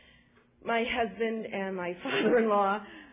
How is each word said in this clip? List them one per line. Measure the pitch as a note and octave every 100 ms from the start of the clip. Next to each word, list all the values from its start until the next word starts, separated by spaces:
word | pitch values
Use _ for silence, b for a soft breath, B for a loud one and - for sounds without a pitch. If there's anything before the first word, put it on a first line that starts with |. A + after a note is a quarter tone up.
| B B B B B _
my | - A#3
husband | A#3 B3 A3+ F#3+ A3+ A3+ G#3+
and | G3 F#3+ F#3+
my | F3 F3+
<laughs> |
father-in-law | C#4 - G#3+ A#3+ A3+ G3+ G3 G#3 B B B